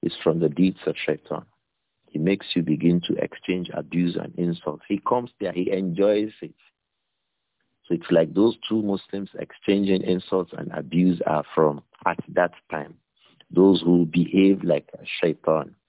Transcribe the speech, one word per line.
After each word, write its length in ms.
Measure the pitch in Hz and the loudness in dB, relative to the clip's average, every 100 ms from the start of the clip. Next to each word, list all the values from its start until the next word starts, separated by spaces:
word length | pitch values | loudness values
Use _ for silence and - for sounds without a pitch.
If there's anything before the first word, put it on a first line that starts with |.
is 100 | 85 - | -6 -2
from 180 | - 82 | 0 2
the 100 | 82 | 0
deeds 300 | 73 92 92 | 2 0 0
of 120 | - 80 - | -6 -6 -4
shaitan. 400 | 71 - 76 - _ _ _ _ _ _ | -4 -6 -10 -10 _ _ _ _ _ _
He 100 | 76 | -4
makes 300 | 80 98 - | 0 0 -2
you 60 | - | -4
begin 380 | 82 76 82 87 85 | 0 0 2 2 0
to 80 | |
exchange 560 | - - - - 90 87 | -4 -4 -8 -6 -6 -6
abuse 440 | - 80 87 87 87 | -10 -6 -2 -2 -2
and 140 | 82 - | -10 -4
insults. 460 | 87 85 - 73 - | -4 -2 -6 -10 -6
He 120 | 151 | -6
comes 320 | - 123 120 _ | 0 -2 -2 _
there, 120 | 95 | -6
he 180 | 87 92 | -4 -4
enjoys 640 | 95 95 85 98 104 107 - | -2 -4 0 2 2 -2 -8
it. 100 | 95 _ _ _ _ _ _ _ _ _ _ _ _ _ _ | -18 _ _ _ _ _ _ _ _ _ _ _ _ _ _
So 80 | |
it's 160 | 85 - | -6 2
like 240 | 82 80 | 2 2
those 220 | 92 110 113 - | 2 2 0 -4
two 140 | 110 | -2
Muslims 480 | 104 98 - 98 98 - | -2 -4 -6 -12 -10 -12
exchanging 640 | - - - 98 98 95 | -14 -8 0 0 2 0
insults 500 | 92 90 - 95 87 82 | 0 -2 0 -4 -2 -8
and 120 | 78 | -10
abuse 500 | 80 - 85 90 85 - | -10 -4 2 2 2 0
are 180 | 78 73 | 0 -2
from, 280 | - 78 73 _ _ | 2 2 2 _ _
at 140 | - 85 - | -4 -4 -4
that 180 | - 87 - _ | 0 0 0 _
time, 260 | 80 76 80 _ _ _ _ _ | -10 -10 -18 _ _ _ _ _
those 300 | - 95 90 | 4 6 6
who 240 | 85 87 | 4 4
behave 580 | 82 87 82 92 98 95 | 4 0 2 4 4 4
like 260 | 85 73 - | 0 -2 -2
a 120 | - - - | -20 -14 -2
shaitan. 520 | 85 76 - 80 71 - | -2 -2 0 0 -2 -14